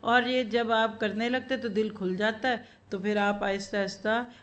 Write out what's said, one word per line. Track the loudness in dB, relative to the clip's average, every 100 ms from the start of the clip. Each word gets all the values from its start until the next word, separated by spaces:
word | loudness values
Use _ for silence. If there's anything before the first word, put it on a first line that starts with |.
और | 2 4 4
ये | 0 2
जब | 0 2
आप | 2 2 0
करने | -2 -2 0
लगते | -2 -2 -4
तो | -2
दिल | 0 -2
खुल | -2 -2 0
जाता | 0 0 -2
है, | -2 -4 -20 -10
तो | -4
फिर | 0 2
आप | 2 0
आहिस्ता | 0 -2 -2 -2
आहिस्ता | -2 -2 0 0 -2 -10